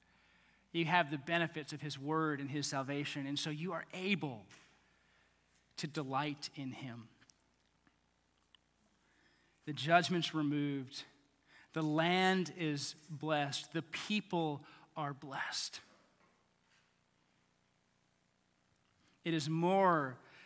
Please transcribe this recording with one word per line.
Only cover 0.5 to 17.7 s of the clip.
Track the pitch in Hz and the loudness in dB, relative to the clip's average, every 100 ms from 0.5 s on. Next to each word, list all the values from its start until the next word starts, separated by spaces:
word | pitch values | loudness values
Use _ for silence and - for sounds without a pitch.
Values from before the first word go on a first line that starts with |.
| _ _ | _ _
You | 170 | -2
have | 160 180 147 | 2 2 2
the | 147 | -2
benefits | 131 170 160 156 143 | 0 0 0 -2 -10
of | 151 | -8
his | 147 135 | -8 -6
word | 143 160 156 139 | -2 0 0 -2
and | 139 | -4
his | 147 139 | -4 -2
salvation, | 139 131 143 143 143 139 | -4 -4 -4 -4 -6 -4
and | 143 | -4
so | 160 | -4
you | 151 180 | -4 -6
are | 165 - | -6 -8
able | 180 190 180 147 110 90 - - _ _ _ _ _ _ _ _ _ _ - | -6 -2 0 -2 -8 -14 -20 -20 _ _ _ _ _ _ _ _ _ _ -10
to | 151 | -6
delight | 156 135 135 151 147 - - | -6 -2 -2 -2 -4 -10 -8
in | 131 | -8
him. | - 131 117 113 _ - _ _ _ _ _ _ _ _ _ _ _ _ _ _ _ _ _ _ _ _ _ _ _ - | -8 -10 -12 -16 _ -20 _ _ _ _ _ _ _ _ _ _ _ _ _ _ _ _ _ _ _ _ _ _ _ -10
The | |
judgment's | 143 139 175 170 180 - 156 | -4 6 6 8 2 0 0
removed. | 147 147 143 139 127 - - _ _ _ _ - - | 2 2 0 -2 -6 -12 -16 _ _ _ _ -20 -8
The | 160 | -2
land | 156 151 165 185 185 190 156 180 | 2 4 4 4 6 4 2 -2
is | 160 143 127 - - | -2 0 -4 -10 -12
blessed. | 143 156 147 143 135 - | -6 0 0 0 -4 -4
The | 165 | -6
people | - - - 208 - 175 160 139 - - - - | -6 -6 -2 -2 0 0 0 -4 -10 -20 -14 -6
are | 143 | -6
blessed. | 135 151 - - - - - - - _ _ _ _ _ _ _ _ _ _ _ _ _ _ _ _ _ | -6 -10 -8 -6 -4 -6 -8 -18 -20 _ _ _ _ _ _ _ _ _ _ _ _ _ _ _ _ _